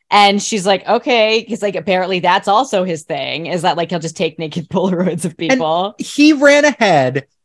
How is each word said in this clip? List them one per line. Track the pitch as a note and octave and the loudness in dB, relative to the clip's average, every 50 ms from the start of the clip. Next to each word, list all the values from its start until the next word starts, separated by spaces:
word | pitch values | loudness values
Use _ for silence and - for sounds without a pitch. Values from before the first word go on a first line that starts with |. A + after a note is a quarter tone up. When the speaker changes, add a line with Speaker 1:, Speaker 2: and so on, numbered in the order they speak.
| _ _ | _ _
Speaker 1:
And | - G#3 G3+ G3+ G3+ G3+ G3 | 4 4 4 4 4 2 -2
she's | - A3+ G3+ E3+ | -2 -4 -2 0
like, | G3+ G3 F#3 - | 0 0 0 0
"Okay." | - G#3 A#3+ - D4 B3 A#3 G#3+ A3 A3 A#3 - | -2 -2 -2 0 0 2 2 2 2 0 -2 -2
'Cause, | - A3+ F#3+ G3+ | -4 -8 -6 -4
like, | G#3 F3+ | -6 -6
apparently | F3 D3+ G#3 F#3 F#3 F#3 F3 F#3+ F3+ | -4 -2 -2 0 0 0 -2 -4 -2
that's | E3+ F3+ F3+ G3+ - | 0 0 0 0 2
also | G#3 G3 A3+ C4+ C4+ A3 F#3+ F3+ | 2 2 2 0 0 -2 -2 -2
his | F3+ E3 D#3 - | -2 -6 -8 -8
thing, | - D#3+ C#3 C3+ C3 B2+ C#3+ E3 | -8 -8 -8 -6 -8 -8 -8 -8
is | C#3+ F3 F3 D3+ | -6 -6 -2 -2
that, | F#3 D#3 | -2 -2
like, | E3+ E3+ E3 | -2 -4 -4
he'll | F3+ E3+ | -4 -6
just | D#3+ D#3+ D#3+ | -6 -8 -6
take | - D3 C#3 - | -4 -4 -4 -4
naked | - E3 D#3 - F3 D3 - | -6 -10 -8 -8 -10 -10 -4
<laughs> | - | -2
Polaroids | F#3+ F3+ F#3+ F3+ E3+ F#3 F#3 D#3+ F3 - | -2 0 0 0 0 -2 -2 -2 -4 -6
of | F3+ - - | -8 -8 -6
Speaker 2:
And | E3+ E3 | -2 -2
Speaker 1:
people. | - B3+ E3 D#3 D#3+ F3 F#3 G3+ - | -2 0 0 -2 -2 -2 -2 -4 -6
Speaker 2:
he | - - - - - D4 D4+ D#4 | -10 -12 -8 0 4 4 4 4
ran | C4 C#4+ C#4+ C#4+ D4 D4 | 4 4 4 4 4 4
ahead | D4+ B3 - A3+ G3+ E3+ D3 C3 B2+ C3 C#3 - _ _ _ | 2 2 2 2 2 4 4 2 2 -2 -4 -8 _ _ _